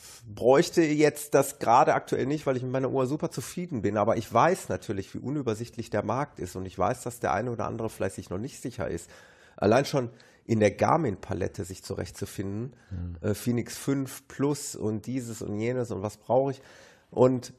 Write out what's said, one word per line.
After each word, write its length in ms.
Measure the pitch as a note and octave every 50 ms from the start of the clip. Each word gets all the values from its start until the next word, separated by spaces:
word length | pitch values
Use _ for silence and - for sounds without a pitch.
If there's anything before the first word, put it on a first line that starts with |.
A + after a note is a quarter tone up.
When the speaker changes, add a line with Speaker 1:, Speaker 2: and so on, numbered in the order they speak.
| - - - - - A2+ G2+
Speaker 1:
bräuchte 480 | - - B2 C3+ D3 E3+ - - F3
jetzt 520 | E3 D3+ D3+ D3 D3+ D3 C#3+ - - - -
das 260 | C#3 C#3 - - -
gerade 340 | - G#2+ A#2 C3+ D#3+ - -
aktuell 320 | C3 - - - A2 A#2+
nicht, 200 | C3 D3+ D3+ -
weil 80 | C#3+ C3
ich 80 | B2 B2+
mit 80 | B2+
meiner 180 | B2+ C3 C3+ A#2
Uhr 160 | B2 C3+ C3
super 240 | B2 D3+ D3+ F3 D3+
zufrieden 500 | - C#3+ - - - F3+ F3+ F3 D3+ A2
bin, 160 | F2+ G2+ G#2
aber 180 | G#2+ G#2 A2 G#2
ich 180 | A2 G#2+ - G#2
weiß 360 | A#2 C#3 E3 F#3 - - -
natürlich, 440 | F#2+ F#2 - - G#2 F#2+ F#2+ - -
wie 60 | G#2
unübersichtlich 720 | - B2 D3 D3+ B2+ A#2 G#2+ G#2 A#2+ - - A#2+ G#2+ -
der 140 | - G#2 G#2
Markt 340 | G#2 A2+ C3 D3 - - -
ist 160 | - F2 -
und 100 | F#2+ F#2+
ich 140 | F#2+ - F#2+
weiß, 240 | F2+ G2+ B2+ - -
dass 160 | B2 - -
der 140 | - F2 C#2
eine 180 | G2+ A#2+ B2+
oder 140 | A#2 G#2+ G#2+
andere 240 | - A2+ A#2 A2+ G#2+
vielleicht 260 | - - G2 F#2+ -
sich 140 | - F#2 -
noch 80 | F2
nicht 240 | F#2+ A2+ - - -
sicher 260 | - C3 - - E2
ist. 220 | - E2+ E2+ - - - - - - - _ - - -
Allein 260 | - - G#2 A2+ C3 C#3+
schon 260 | - - C#3 B2 A#2 - - - _ _ _ _
in 160 | - A#2 G#2+
der 100 | G#2+ G2+
Garmin-Palette 960 | - - G#2 A2 C#3 E3 D#3 A2+ F#2+ - - - F#2+ F2+ F#2 F#2 - - F2+
sich 180 | F2+ F#2 - -
zurechtzufinden, 920 | - F#2 F#2 F#2+ - - - G#2 - - - F#2+ G2 G2 G#2+ B2 C#3+ - - _ -
Speaker 2:
Mhm. 360 | F#2+ F2 F2 F2 F2 - - G#2
Speaker 1:
äh, 40 | G2+
Phoenix 440 | - - B2 A#2+ A#2+ A2+ - -
fünf 480 | - - C#3 C#3 C#3 C3+ C3 - - _ -
Plus 440 | - - C#3 C#3+ D3 - - - -
und 280 | - - G#2+ G#2+ G#2+ -
dieses 360 | A#2+ B2+ C3+ A#2+ A#2 A2 -
und 180 | - - G#2 G#2+
jenes 320 | A2+ A#2+ B2+ B2+ A#2+ A2
und 100 | G2+ F#2+
was 140 | F#2+ G#2 -
brauche 360 | - _ - A2+ C3 C3+ C#3
ich. 100 | B2+ - - - - - - - - _ _ _
Und, 420 | - - B2+ C3 C3 B2 - - -